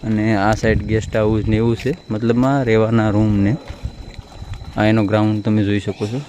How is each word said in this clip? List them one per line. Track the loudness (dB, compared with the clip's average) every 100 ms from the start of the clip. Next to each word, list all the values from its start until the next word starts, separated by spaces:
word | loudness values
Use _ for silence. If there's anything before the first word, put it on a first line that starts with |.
અને | -2 -2 0 2
આ | 0
સાઈડ | 0 2 0
ગેસ્ટ | 0 -2 -2 0
હાઉસ | 2 0 0
ને | 0
એવું | 0 0
છે, | -4 -6 -6
મતલબમાં | -4 0 2 2 2
રહેવાના | 2 2 4 2 2
રૂમ | 2 2 2
ને. | 2 0 -6 -12 -12 -12 -16 -18 -18 -18 -14 -14 -10 -2
આ |
એનો | 2 2
ગ્રાઉન્ડ | 2 2 2 0
તમે | 0 0
જોઈ | 2 0
શકો | -2 -6 -6
છો. | -6